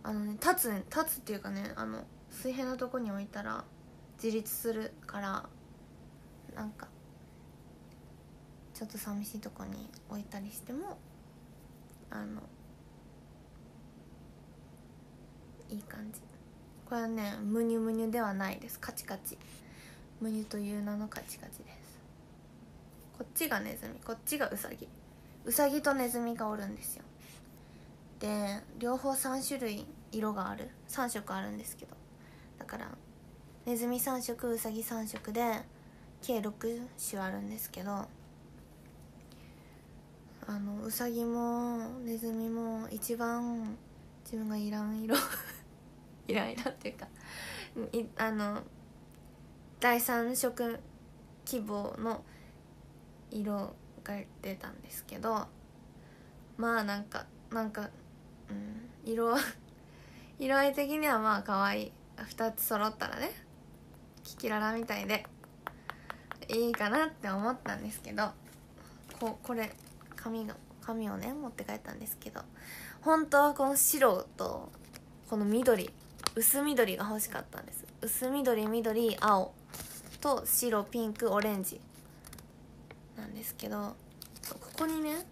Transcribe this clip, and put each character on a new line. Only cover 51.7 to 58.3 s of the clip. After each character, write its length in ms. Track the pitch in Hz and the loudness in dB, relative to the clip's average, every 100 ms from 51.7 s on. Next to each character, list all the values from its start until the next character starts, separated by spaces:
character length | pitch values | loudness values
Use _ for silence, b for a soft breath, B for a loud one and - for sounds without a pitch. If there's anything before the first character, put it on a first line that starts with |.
| 208 202 - | 0 -2 0
の 240 | 220 226 - B B B - - - - - - - | 0 0 -4 B B B -18 -18 -18 -18 -18 -18 -8
色 440 | 214 208 202 196 - - - | -2 0 0 -2 -6 -16 -12
が 120 | - 202 - - | -6 -6 -6 -8
出 140 | 196 190 | -6 -6
た 140 | - | -8
ん 120 | - | -10
で 100 | - | -10
す 120 | - - | -12 -8
け 140 | 202 | -2
ど、 280 | 220 214 - - - - - B B B B B - - | 2 2 0 -8 -18 -18 -18 B B B B B -18 0
ま 220 | 233 233 | 4 4
あ、 40 | |
な 160 | 208 202 | 4 0
ん 40 | 208 | -2
か、 200 | - - - - | -6 -6 -12 -4
な 120 | 226 | 0
ん 80 | 220 | 0
か、 180 | 214 202 - - - - | 0 -4 -6 -16 -18 -18